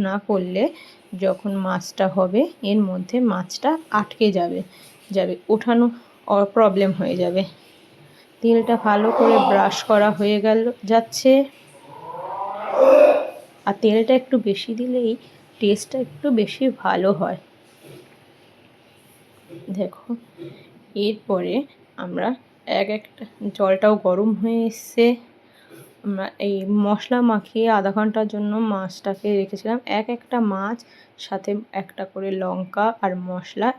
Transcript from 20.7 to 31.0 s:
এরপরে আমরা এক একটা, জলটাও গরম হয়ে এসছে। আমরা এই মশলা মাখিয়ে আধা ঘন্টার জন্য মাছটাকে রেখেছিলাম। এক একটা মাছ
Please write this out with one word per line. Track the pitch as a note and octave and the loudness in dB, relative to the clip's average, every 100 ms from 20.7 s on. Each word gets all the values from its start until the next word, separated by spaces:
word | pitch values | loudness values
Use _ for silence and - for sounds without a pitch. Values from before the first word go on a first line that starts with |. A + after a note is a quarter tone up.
| - _ | -20 _
এরপরে | G3+ G#3 G#3+ - F#3+ F3+ G#3+ D4 _ _ - | -4 -4 -4 -4 -4 -2 -4 -6 _ _ -14
আমরা | F3+ F3 G3 B3+ _ _ - | -10 -4 -4 -4 _ _ -6
এক | F#3+ G3+ | -2 -2
একটা, | G#3+ - - A3 - G3+ | -4 -8 -20 -20 -12 -10
জলটাও | G3+ F#3+ F#3+ G#3+ G#3 | -2 0 4 4 2
গরম | F#3+ F3+ A3 | 2 2 2
হয়ে | G3 A3+ A3+ A3+ | 0 0 0 -2
এসছে। | A3 - - A#3 A#3+ - _ _ _ _ - - _ | -4 -8 2 2 2 -6 _ _ _ _ -20 -20 _
আমরা | G#3 F#3+ F#3+ - | -8 -6 -6 -6
এই | G3+ G3 F#3+ G#3 | -4 -4 0 0
মশলা | G3+ G#3 - B3 | 2 0 0 2
মাখিয়ে | A#3+ G#3+ - A3 A3+ | 2 2 -2 -2 2
আধা | G#3+ F#3+ | 2 2
ঘন্টার | G3+ G#3+ A3 G#3+ | 0 0 0 -2
জন্য | G#3 G#3 G#3 A3+ | -2 -4 -2 -2
মাছটাকে | G3 F#3 F#3 G3+ F#3+ G#3 G3+ | -2 -6 -8 -8 -6 -2 -2
রেখেছিলাম। | F#3+ F#3+ G#3+ A#3+ - | -2 -6 -6 -6 -4
এক | G3+ A3 | -4 -4
একটা | A#3+ - A#3+ A3 | -8 -4 -2 0
মাছ | F#3+ G3+ A#3 - - | -2 -6 -8 -14 -20